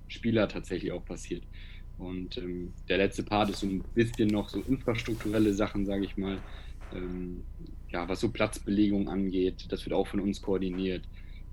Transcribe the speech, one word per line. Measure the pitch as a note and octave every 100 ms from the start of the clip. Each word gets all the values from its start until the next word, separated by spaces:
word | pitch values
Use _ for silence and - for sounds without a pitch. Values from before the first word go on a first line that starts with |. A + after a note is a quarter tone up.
| -
Spieler | - A#2 A2 G2
tatsächlich | F2+ - F2 F#2+
auch | F2+
passiert. | - E2+ - F2 - - - - - -
Und, | F#2 F#2 F2+ -
ähm, | F2+ F2+ F2 - -
der | F#2
letzte | G2+ -
Part | G2+ G#2 G#2
ist | F#2+
so | G2+
ein | F#2+ -
bisschen | A#2 A#2 - G#2+
noch | G#2 G2
so | G2+ B2
infrastrukturelle | C3 - A2+ - A2 A2 A2 G#2+
Sachen, | G2+ G#2 G#2
sag | G2 G2
ich | F#2+ -
mal. | F#2+ F#2+ - - - - -
Ähm, | F2+ F2+ F2+ F2+ F2+ - - - - -
ja, | F2 E2+
was | F#2
so | A2
Platzbelegung | - G#2+ - - G2+ G#2 G2+ G2
angeht, | F#2+ G2 F#2 F#2 - -
das | F#2+
wird | -
auch | E2+ F#2+
von | G2+
uns | G2 G2
koordiniert. | - F#2+ F#2+ F2+ F#2+ F#2 - - - - -